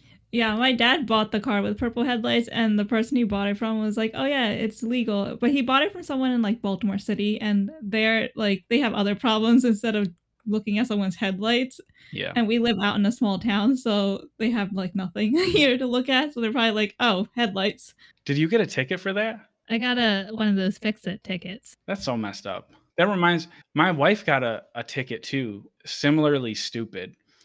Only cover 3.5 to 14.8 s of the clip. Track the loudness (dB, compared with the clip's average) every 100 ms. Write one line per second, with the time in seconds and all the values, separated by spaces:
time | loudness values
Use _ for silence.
3.5 | -2 -2 -2 -2 -2 -2 -2 -2 0 0
4.5 | 0 -4 -4 -2 -2 0 -2 -2 0 2
5.5 | 2 2 2 0 -4 -6 -2 0 2 0
6.5 | 0 -2 -2 -2 -2 -4 -2 0 0 0
7.5 | 0 0 -4 -4 0 2 2 0 -2 0
8.5 | -2 0 2 2 0 0 0 0 2 6
9.5 | 6 6 2 0 -2 -2 -6 _ _ -4
10.5 | -2 0 -2 0 0 -2 -2 -4 -2 0
11.5 | 0 -2 -8 -20 _ -12 -8 -4 0 2
12.5 | 2 2 2 0 2 0 2 0 0 0
13.5 | 2 2 2 2 2 0 -2 -8 -4 -2
14.5 | 0 -2 -4